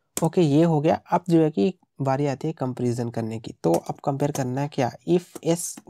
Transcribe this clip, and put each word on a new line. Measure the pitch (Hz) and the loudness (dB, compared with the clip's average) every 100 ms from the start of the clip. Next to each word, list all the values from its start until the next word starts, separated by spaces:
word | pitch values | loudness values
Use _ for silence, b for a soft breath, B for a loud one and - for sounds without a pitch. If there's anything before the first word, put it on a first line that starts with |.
| _ - | _ -2
ओके, | 160 185 | 0 2
ये | 160 143 | 4 4
हो | 170 151 | 4 4
गया। | 156 - - | 2 0 -2
अब | 175 - | -4 2
जो | 165 | 4
है | 156 | 4
कि | 175 196 - _ - | 2 0 -2 _ -6
बारी | 135 135 147 | -2 0 -2
आती | 139 156 | -2 -6
है | |
कंपैरिजन | - 131 123 123 120 117 | -4 -6 -2 -2 -2 -4
करने | 117 113 113 | -4 -6 -8
की, | - - | -10 -4
तो | 160 | 0
अब | 170 - - | 0 0 -6
कंपेयर | - 139 147 | -6 -2 -2
करना | 147 127 127 | -2 -4 -4
है | 143 | -4
क्या, | - 120 - - | -2 -2 -4 0
if | 175 175 - | 0 0 -6
एस | 160 170 - - | -2 -2 -4 -12